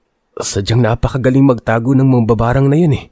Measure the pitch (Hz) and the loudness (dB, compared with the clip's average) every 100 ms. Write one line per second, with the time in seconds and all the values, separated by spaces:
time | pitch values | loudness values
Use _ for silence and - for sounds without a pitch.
0 | _ _ _ - - 104 98 113 110 117 | _ _ _ -12 -8 -6 -2 0 0 -2
1 | 123 135 131 135 135 117 - 113 120 135 | -4 -2 0 2 2 2 -2 -2 0 2
2 | 135 127 113 110 117 135 139 151 175 123 | 2 2 2 0 0 0 0 2 0 -2
3 | - | -6